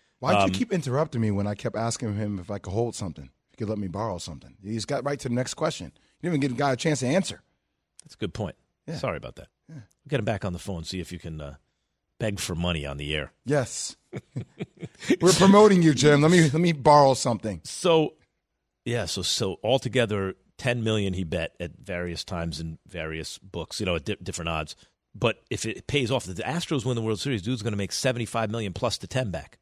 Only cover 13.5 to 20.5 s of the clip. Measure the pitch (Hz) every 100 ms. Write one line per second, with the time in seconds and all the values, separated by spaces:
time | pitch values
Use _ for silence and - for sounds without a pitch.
13.5 | 143 117 - - - _ - - 127 127
14.5 | - - _ - - - 359 170 160 190
15.5 | 202 214 190 160 127 147 143 156 180 160
16.5 | 156 175 151 139 147 139 127 135 117 110
17.5 | 87 - - 185 165 151 - _ _ _
18.5 | _ _ _ - 120 92 - 87 - 104
19.5 | 85 107 131 117 123 113 101 95 - _